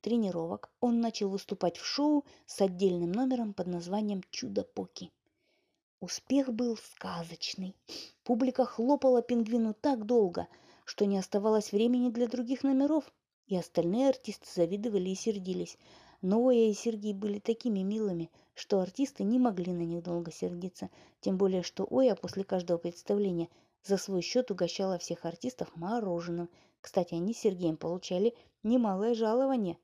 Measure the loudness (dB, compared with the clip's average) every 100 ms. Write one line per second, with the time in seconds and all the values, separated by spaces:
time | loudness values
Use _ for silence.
0 | 0 2 2 0 -4 -6 -10 _ 0 2
1 | 0 -2 -2 -4 -6 -2 -2 -2 -8 0
2 | 4 4 0 -20 _ 0 0 4 2 2
3 | 0 0 0 0 -4 -4 -6 -6 -4 -2
4 | -2 -4 -6 -10 -4 -4 -4 -8 -10 -12
5 | -18 _ _ _ _ _ _ _ _ _
6 | -10 -10 _ 0 2 -2 -2 -2 -8 -14
7 | -10 -8 -10 -10 -10 -8 -10 -12 _ -16
8 | -16 _ -2 0 2 2 -2 0 2 4
9 | 6 4 4 0 2 2 0 0 0 0
10 | 2 4 4 0 -8 -12 -20 -20 -16 -2
11 | 0 0 0 0 2 2 2 2 4 4
12 | 2 0 -2 -2 -2 0 2 2 4 2
13 | -2 _ _ _ _ -4 0 0 2 2
14 | 2 2 -4 -12 -10 0 0 2 -2 0
15 | 0 -2 -2 -2 -4 -6 -6 -10 _ -20
16 | -20 _ 0 4 6 6 6 2 -2 -4
17 | -4 -4 -4 -4 -2 -2 0 0 0 -2
18 | -2 -2 -6 _ _ -18 0 0 0 -2
19 | -4 -2 0 2 2 0 -4 -2 -2 -4
20 | -4 -4 -6 -6 -6 -6 -10 -10 -14 -14
21 | -20 _ -2 2 2 2 -4 -6 -2 4
22 | 4 4 -4 -6 -2 -2 0 -2 -2 -10
23 | -2 0 2 0 -4 _ _ _ -2 -2
24 | 0 -4 0 0 0 0 -2 0 -2 -2
25 | -4 -6 -6 -6 -8 -6 -10 -6 -4 -4
26 | -2 -4 -4 -6 -6 -12 _ _ -2 -2
27 | 0 -2 -2 0 0 0 -2 -2 -4 -6
28 | -4 0 0 -2 _ _ 0 2 2 2
29 | 0 2 2 2 2 2 0 -4